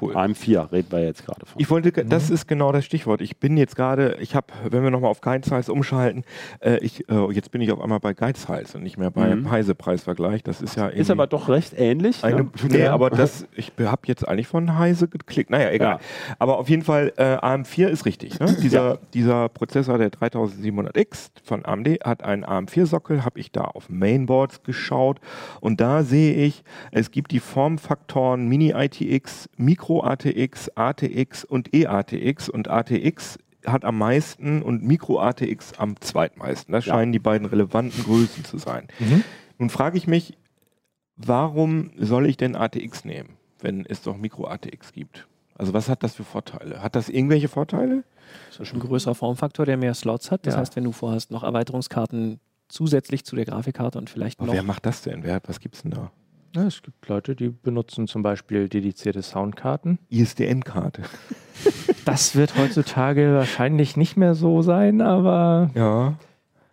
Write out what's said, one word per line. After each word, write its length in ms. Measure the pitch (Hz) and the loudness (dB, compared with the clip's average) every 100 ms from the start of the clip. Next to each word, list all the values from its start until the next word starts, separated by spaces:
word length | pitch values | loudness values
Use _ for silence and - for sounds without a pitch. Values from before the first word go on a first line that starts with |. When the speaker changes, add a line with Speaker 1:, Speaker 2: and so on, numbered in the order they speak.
Speaker 1:
cool. 160 | 104 92 | -4 0
Speaker 2:
A 80 | |
M 100 | 98 104 | 0 0
vier 320 | 117 98 78 | -2 -2 -2
reden 180 | 90 87 | -2 -2
wir 100 | 87 | -2
jetzt 220 | 82 - - | -2 -4 -12
gerade 180 | - | -14
von. 160 | - - | -10 -4
Speaker 1:
Ich 80 | 147 | 0
wollte 220 | 165 170 | 2 2
ge-, 120 | 170 | 0
das 240 | 113 160 156 | 2 0 2
Speaker 3:
Mhm. 60 | |
Speaker 1:
ist 120 | 165 - | -2 -2
genau 220 | 147 139 | 0 2
das 120 | 139 | 0
Stichwort. 360 | - 160 113 107 | -2 -4 -2 -2
Ich 160 | 104 - | -4 -2
bin 180 | 135 156 | 2 4
jetzt 180 | 131 - | 2 0
gerade, 400 | 131 135 135 - | 0 2 0 -2
ich 140 | - 139 | -4 -4
hab, 160 | - 110 - | -4 -8 -2
wenn 120 | 123 | 0
wir 60 | 135 | 2
nochmal 200 | 127 123 | 2 0
auf 100 | 90 | 0
Geizhals 480 | 123 131 - 127 120 | -2 -2 0 -2 0
umschalten, 540 | 143 139 131 123 127 - - - - | -2 0 2 0 0 -8 -16 -18 -4
äh, 180 | 117 117 | 0 2
ich, 300 | - - - | 0 -8 -2
äh, 200 | 107 98 | 0 2
jetzt 180 | 101 - | -2 -4
bin 100 | 123 | -2
ich 120 | 113 | 0
auf 80 | - | 0
einmal 180 | 110 107 | -2 -2
bei 140 | 104 | -2
Geizhals 600 | 95 117 131 - 78 - - | -2 -2 -2 -6 -8 -8 -12
und 80 | |
nicht 120 | 92 - | -10 -4
mehr 140 | 92 | -2
bei 240 | - 92 | 2 2
Speaker 2:
Mhm. 160 | 107 139 | 2 2
Speaker 1:
Heise-Preisvergleich. 920 | 117 101 90 95 90 - 87 87 107 | 2 2 0 -2 -2 -2 -2 -2 -2
Das 180 | - 92 | -4 -8
ist 140 | - - | -6 -4
ja 100 | 101 | -2
Speaker 2:
Ist 80 | |
Speaker 1:
irgendwie 180 | - 202 | 0 2
Speaker 2:
aber 140 | 160 139 | 2 2
doch 220 | 151 - | 0 2
recht 240 | 139 - - | 2 2 2
ähnlich, 480 | 120 143 208 - | 2 4 2 2
Speaker 1:
eine, 200 | 113 127 | 2 2
Speaker 2:
ne? 60 | 135 - 127 | 0 -2 2
Speaker 1:
nee, 80 | 139 | 4
Speaker 2:
Ja. 80 | 160 | 4
Speaker 1:
aber 160 | 139 127 | 4 4
das, 360 | 120 139 - - | 4 2 0 -12
ich 180 | - - - | -12 -8 -2
hab 300 | 110 131 - | 0 0 -2
jetzt 180 | 120 - | -2 -2
eigentlich 200 | 98 123 | -2 -2
von 320 | 165 170 160 | -2 0 2
Heise 300 | 170 175 170 | 2 4 0
geklickt. 420 | 160 - 143 - | -2 -4 -4 2
Naja, 200 | 135 104 | 2 4
egal. 240 | 92 113 82 | 4 2 0
Speaker 2:
Ja. 360 | - - - - | -6 -14 -12 0
Speaker 1:
Aber 180 | 127 127 | 2 2
auf 120 | 127 | 4
jeden 120 | 160 | 2
Fall, 300 | 165 147 143 - | 4 2 2 2
äh, 180 | 131 131 | 2 2
A 100 | 123 | 0
M 120 | 135 127 | 0 -2
vier 240 | - 190 | 2 2
ist 160 | 156 107 | 2 -2
richtig, 340 | - - - | -4 -8 0
ne? 60 | 170 185 | 2 4
Dieser, 300 | 135 127 127 | 4 4 4
Speaker 2:
Ja. 40 | - - | 0 -4
Speaker 1:
dieser 360 | 120 120 120 117 | 2 4 4 0
Prozessor, 480 | - 117 139 131 123 | -2 -2 0 2 2
der 100 | 104 | 2
dreitausendsiebenhundert 880 | - 117 117 107 98 104 101 101 - | 0 -4 -2 -4 -4 -4 -4 0 0
X 360 | 214 - - _ | 0 -4 -18 _
von 220 | - 110 - | -8 -6 -4
A 80 | |
M 100 | 101 | -2
D, 140 | 131 165 | 0 0
hat 200 | 120 117 | -2 -2
einen 220 | - 101 | -2 -4
A 120 | - 95 | -2 -4
M 100 | - | -2
vier 200 | 170 170 | 2 2
Sockel, 400 | 165 - 147 117 | 0 0 -2 -2
hab 100 | - | -6
ich 160 | - | -8
da 100 | - | -6
auf 280 | - - - | -6 -8 -10
Mainboards 720 | 87 98 135 127 131 135 - | 0 2 2 4 2 2 -4
geschaut 580 | - 117 - 131 131 135 - - - - | -10 -8 -2 0 0 0 -10 -16 -16 -6
und 220 | 113 104 | -2 2
da 200 | 117 151 | 2 2
sehe 320 | 135 143 156 | 4 4 4
ich, 120 | 143 147 - - - - | 4 2 0 -10 -20 -4
es 180 | - - | -2 -2
gibt 220 | - - | -4 -2
die 80 | 123 | -4
Formfaktoren 1080 | - 135 147 160 - 147 - 135 131 127 120 | -2 0 0 0 -4 -6 -4 0 2 2 2
Mini 260 | 139 156 | 4 4
A 140 | 120 143 | 2 -2
T 260 | - - 135 | -2 -2 -2
X, 320 | - - - - | -2 -14 -16 0
Micro 480 | 127 180 - 165 | 2 2 2 0
A 100 | - | 0
T 160 | 135 143 | 0 -2
X, 400 | - 131 - - - | 0 -4 -6 -8 -2
A 160 | 120 | -2
T 140 | 139 147 | 0 -2
X 360 | 113 131 - | -2 -4 -6
und 300 | - 131 - | -4 -4 2
E 120 | 151 160 | 2 4
A 160 | 101 | 0
T 200 | - - 131 | -2 -4 -2
X. 200 | 151 - | -4 -6
Und 200 | 113 - | -8 -2
A 160 | 117 | -2
T 200 | 117 113 | 0 0
X 320 | 156 - - - _ _ - | 0 -2 -8 -18 _ _ -2
hat 180 | 127 | 0
am 140 | 98 110 | 0 0
meisten 640 | 107 139 156 - 143 151 | 2 2 0 -6 -2 -2
und 220 | 117 117 | 0 0
Micro 340 | 107 165 - 127 | 2 2 2 0
A 140 | 117 | 0
T 180 | - 107 | 0 -4
X 220 | 107 - - | -4 -10 -6
am 220 | 107 101 | -6 -6
zweitmeisten. 720 | - - 80 - 67 65 - | -4 0 0 -2 -8 -8 -4
Das 160 | 107 113 | -4 0
Speaker 2:
Ja. 80 | |
Speaker 1:
scheinen 160 | 113 117 | 0 2
die 80 | 113 | 2
beiden 300 | 110 107 104 | 2 0 2
relevanten 560 | 104 95 110 123 123 | 0 2 0 -2 -4
Größen 400 | 107 113 117 - | 2 4 2 -2
zu 140 | - 151 | -14 -10
sein. 280 | - - - - | -8 -10 -10 -4
Speaker 3:
Mhm. 240 | 110 165 - - - - | 4 4 4 -6 -18 -4
Speaker 1:
Nun 120 | 120 | -2
frage 260 | - 143 180 | 0 0 0
ich 80 | 170 | 2
mich, 300 | 165 170 - _ _ _ _ _ _ _ - | 0 0 -10 _ _ _ _ _ _ _ -6
warum 720 | 113 123 156 151 160 160 - - | 0 2 2 0 2 0 -4 -4
soll 300 | 110 123 151 | 0 2 2
ich 100 | 135 | 0
denn 200 | 127 - | -2 -2
A 120 | 113 | -4
T 140 | - | -4
X 220 | 117 - | -10 -12
nehmen, 260 | - 82 - - _ _ | -12 -12 -14 -20 _ _
wenn 240 | 110 95 - | -8 -6 -8
es 160 | 101 | -10
doch 140 | - 98 | -8 -8
Micro 300 | 107 - - | -10 -8 -10
A 120 | - | -10
T 100 | - | -14
X 200 | - - | -18 -18
gibt? 340 | - 71 - - _ _ - | -18 -16 -18 -20 _ _ -8
Also 140 | 95 | -2
was 160 | 104 120 | -2 -2
hat 140 | 127 | -2
das 120 | 117 | -4
für 100 | - | -6
Vorteile? 580 | 101 107 - - 78 76 | -12 -12 -12 -14 -14 -10
Hat 120 | 104 | -4
das 140 | 123 - | -2 -2
irgendwelche 400 | 131 139 151 147 | 0 2 2 2
Vorteile? 560 | 143 151 185 254 262 - _ - - - | -4 -4 -2 0 -2 -6 _ -20 -20 -20
Speaker 4:
Das 180 | - 101 | -16 -10
ist 60 | |
ein 60 | 123 | -8
größerer 340 | 123 127 123 | -4 -2 -2
Formfaktor, 500 | 123 120 127 147 - | -2 -4 -4 -4 -2
der 120 | 143 131 | 0 0
mehr 180 | 123 | -2
Slots 360 | 117 110 120 - | -2 -4 -6 -4
hat. 160 | 185 147 | -4 -2
Das 80 | |
Speaker 3:
Ja. 60 | 117 | -2
Speaker 4:
heißt, 160 | 127 127 | -2 -4
wenn 80 | |
du 80 | 123 | -6
vorhast, 380 | 113 117 113 - | -4 -4 -4 -6
noch 120 | 113 | -10
Erweiterungskarten 960 | - 117 117 127 - 120 113 117 113 110 _ _ _ | -4 -4 -2 -6 -6 -4 -4 -4 -6 -8 _ _ _
zusätzlich 560 | - 160 139 - 135 | -4 0 0 0 -6
zu 120 | - 120 | -6 -6
der 100 | 110 | -4
Grafikkarte 520 | 107 123 131 123 - | -6 -6 -4 -6 -6
und 120 | 113 | -10
vielleicht 280 | - 117 - | -8 -8 -6
Speaker 1:
Aber 80 | 120 | -4
Speaker 4:
noch 60 | |
Speaker 1:
wer 80 | 95 | -2
macht 220 | 98 98 110 | -2 -4 -4
das 160 | - | -4
denn? 200 | - 92 | -8 -8
Wer 120 | 87 92 | -4 -4
hat, 120 | - | -6
was 120 | - | -10
gibt's 220 | - - | -14 -12
denn 100 | - | -10
da? 180 | - - - _ _ _ | -8 -10 -16 _ _ _
Speaker 3:
Ja, 120 | 170 196 | -2 -2
es 160 | - | -4
gibt 240 | - - - | -14 -14 -6
Leute, 280 | 104 - 131 | -4 -4 -4
die 120 | 120 | -4
benutzen 560 | 120 123 117 113 - 110 | -4 -4 -4 -4 -6 -6
zum 160 | 110 | -2
Beispiel 460 | 104 101 - 104 98 | -2 -2 -2 -2 0
dedizierte 520 | 104 98 - 104 98 | -2 -2 -4 -4 -4
Soundkarten. 760 | - 95 101 101 131 147 170 175 _ | -6 -4 -4 -4 -4 -4 -2 -2 _
Speaker 1:
I 120 | 117 | 2
S 120 | 117 | 2
D 120 | - 117 | 2 0
N-Karte. 560 | 131 - 92 90 - - | -2 -2 -6 -6 -8 -14
<laughs> 60 | - - - - - 403 - - - | -16 -16 -16 -16 -2 -2 0 -2 0
Speaker 3:
Das 320 | - 135 - 139 | 0 0 2 2
wird 200 | 147 247 | 2 2
heutzutage 800 | 277 180 - 135 135 143 147 | 2 0 0 0 2 4 4
wahrscheinlich 640 | 139 127 - 127 151 143 147 | 4 2 0 2 2 2 2
nicht 200 | 165 202 | 2 4
mehr 180 | 180 | 4
so 280 | 160 165 165 | 4 4 4
sein, 380 | 170 180 202 214 | 4 4 4 4
aber 680 | 226 185 185 175 170 165 170 | 4 4 4 4 4 4 4
Speaker 1:
Ja. 400 | 123 110 113 131 156 - _ _ _ _ | 4 2 4 0 -2 -10 _ _ _ _